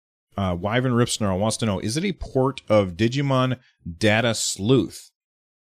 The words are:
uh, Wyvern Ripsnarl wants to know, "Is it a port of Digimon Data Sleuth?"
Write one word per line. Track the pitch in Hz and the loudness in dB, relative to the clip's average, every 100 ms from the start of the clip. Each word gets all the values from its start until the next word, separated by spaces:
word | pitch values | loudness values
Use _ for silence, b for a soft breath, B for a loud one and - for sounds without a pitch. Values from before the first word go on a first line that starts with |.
| _ _ _ - | _ _ _ -4
uh, | 95 87 | -2 -2
Wyvern | 101 120 131 | -2 0 2
Ripsnarl | 117 120 - 104 92 | 2 0 -2 -2 0
wants | 110 - | -2 -2
to | 113 | -2
know, | 92 | -2
"Is | 107 135 | -2 -4
it | |
a | 202 | -4
port | - - 135 131 135 - | -6 -4 0 0 -2 2
of | 107 98 | 2 2
Digimon | 85 113 131 143 131 127 131 b b - 85 | 0 -2 0 0 0 0 -2 b b -14 -2
Data | 107 110 120 | 2 4 2
Sleuth?" | 110 - - 101 135 90 - - _ _ _ _ _ | 0 -4 -2 2 4 2 -4 -20 _ _ _ _ _